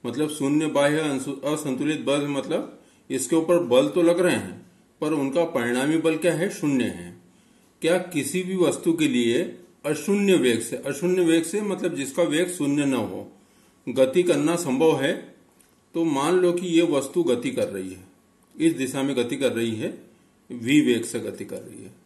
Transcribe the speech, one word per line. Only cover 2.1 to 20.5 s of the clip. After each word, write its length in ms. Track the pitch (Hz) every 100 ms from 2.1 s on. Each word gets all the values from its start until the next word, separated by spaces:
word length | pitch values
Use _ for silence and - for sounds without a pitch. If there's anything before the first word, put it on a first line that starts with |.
| 143 143
मतलब 500 | 139 131 185 - - _ _ _
इसके 260 | 131 - 165
ऊपर 220 | 160 175
बल 240 | 175 123 147
तो 140 | 175
लग 180 | 170 170
रहे 140 | 180
हैं, 280 | 117 95 90 - _ _ _
पर 120 | 151
उनका 320 | 156 135 170 165
परिणामी 500 | 131 120 123 143 160
बल 180 | 160 160
क्या 160 | 180
है? 140 | 151 190
शून्य 340 | - 151 135 107
है। 300 | 95 87 87 _ _ _ _ _ _
क्या 140 | 156 180 180
किसी 340 | 143 123 180
भी 140 | 185 185
वस्तु 360 | 156 - 175
के 160 | 160 147
लिए 340 | 123 117 123 208 - - _ 147
अशून्य 480 | 147 - 202 202
वेग 260 | 175 127 113
से, 160 | - 123
अशून्य 460 | 139 139 175 185
वेग 200 | 170 165
से 160 | 160 202
मतलब 320 | 208 180 180
जिसका 280 | 139 135 -
वेग 240 | 165 151 175
शून्य 360 | - 143 143
न 100 | 139
हो, 320 | 127 101 98 101 - _ _ _ _ -
गति 360 | 120 131 180
करना 340 | 175 143 151 170
संभव 440 | 147 127 160 135
है? 120 | 139 - - - _ _ _ _ _
तो 100 | 165
मान 300 | 165 135 147
लो 180 | 185 180
कि 140 | 175 180
ये 140 | 165 165
वस्तु 340 | 139 - 180
गति 260 | 160 120 131
कर 180 | 123 98
रही 220 | 98 92
है, 140 | 92 - _ _ _ _
इस 180 | - 160
दिशा 280 | 131 131 139
में 140 | 135 127
गति 200 | 120 135
कर 160 | 131
रही 220 | 117 117
है, 180 | 113 165 - - _ _ _ _